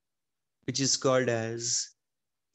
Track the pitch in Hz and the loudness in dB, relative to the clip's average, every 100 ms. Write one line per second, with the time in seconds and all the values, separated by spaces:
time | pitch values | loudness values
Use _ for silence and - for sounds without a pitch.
0 | _ _ _ _ _ _ - 123 131 - | _ _ _ _ _ _ -6 -2 0 0
1 | 139 127 123 113 113 117 120 120 - - | 2 2 2 0 -2 -4 -4 -4 -4 -12
2 | _ _ _ _ _ | _ _ _ _ _